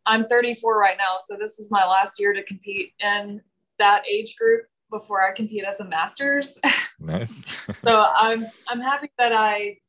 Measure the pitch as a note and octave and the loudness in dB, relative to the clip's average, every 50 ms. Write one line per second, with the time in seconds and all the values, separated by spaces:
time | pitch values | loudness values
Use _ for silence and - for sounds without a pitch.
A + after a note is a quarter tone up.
0 | - A3 A3 A3 A3+ A3+ A#3+ A#3+ A#3+ A#3+ A#3 A3 A3+ A3+ A3 G#3+ G3+ F#3+ F#3 F#3+ | 0 2 2 2 2 2 2 2 2 2 -2 -2 0 0 2 4 4 2 2 2
1 | G3 F#3 F#3 F#3+ - - G#3 G3+ G#3+ G#3+ - - G#3+ G3+ G#3+ G3+ F#3+ F3+ B3 F#3+ | -2 -2 -2 -4 -6 -10 -10 -8 -10 -10 -10 -12 -8 -2 0 2 2 4 4 2
2 | G3+ G#3 - - G3+ G3+ G3+ G3 G3 - G3+ F#3+ - G3+ G3 G3 F#3 - _ - | 2 0 -2 -2 0 0 0 -2 -4 -10 -14 -14 -12 -10 -8 -8 -10 -10 _ -4
3 | G#3+ G#3 G3+ G#3 G#3 G#3 G3+ G#3+ _ _ _ _ _ _ _ - G#3 G3+ G3+ G#3 | -2 -2 -2 -2 -4 -8 -12 -14 _ _ _ _ _ _ _ 2 4 6 4 4
4 | - - G3+ G#3+ A3+ G#3+ - - A3+ A3+ A3+ A3+ - _ _ _ _ - G#3+ G#3 | 2 0 -4 -4 -4 -6 -6 0 2 4 4 2 0 _ _ _ _ -12 -12 -12
5 | - - G#3 F#3+ F#3+ F#3+ F#3+ - A3+ G#3+ G#3+ G#3 F#3+ G3 G3 G3 G#3 F3+ D#3+ D#3+ | -8 -4 0 0 0 0 0 -2 -6 -6 -6 -6 -6 -6 -8 -8 -8 -6 -4 -4
6 | D#3+ - - - C#4+ C#4 C#4+ C#4+ C#4 - - - - C#4 C4+ - - - - - | -4 -4 -4 -4 -2 0 0 0 -2 -6 -8 -4 0 0 0 0 -2 -6 -10 -14
7 | D#3 D#3+ D#3 F#2 A#2 A2+ - - - - - - - - G2+ - - A#3 A3+ A3 | -10 -6 -6 -4 -6 -6 -12 -16 -16 -16 -16 -14 -12 -12 -10 -2 2 4 6 6
8 | G#3+ - - - A3 A3+ A3+ A3+ A3+ A3 - _ - - A#3+ A#3+ B3 C4 C#4 C#4+ | 6 4 4 4 2 2 0 -2 -6 -8 -12 _ -12 -10 -8 -6 -4 -4 -4 -4
9 | C#4+ C#4+ _ - B3 A#3+ A3+ A3 A3 G#3+ G#3 G#3 G#3 G3+ G3+ _ _ | -6 -8 _ 0 0 2 2 2 2 2 0 -2 -4 -8 -10 _ _